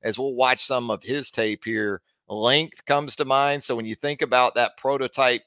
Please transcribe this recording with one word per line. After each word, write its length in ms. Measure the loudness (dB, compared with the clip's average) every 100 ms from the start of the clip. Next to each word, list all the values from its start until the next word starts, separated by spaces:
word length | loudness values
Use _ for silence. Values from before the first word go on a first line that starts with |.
as 160 | -8 -4
we'll 160 | -6
watch 300 | 2 2 2
some 260 | 0 -4 -2
of 120 | -6
his 280 | -4 -6 -4
tape 340 | -2 -2 -2
here, 360 | -6 -4 -4 -6 _ _ _
length 560 | 0 2 4 0 -10 0
comes 280 | 0 0 -6
to 80 |
mind. 380 | 0 2 2 -2
So 140 | -4 -4
when 80 |
you 100 | -4 -6
think 260 | -6 -4
about 320 | 2 4 4
that 220 | 2 0 0
prototype 640 | -2 -2 -2 2 2 2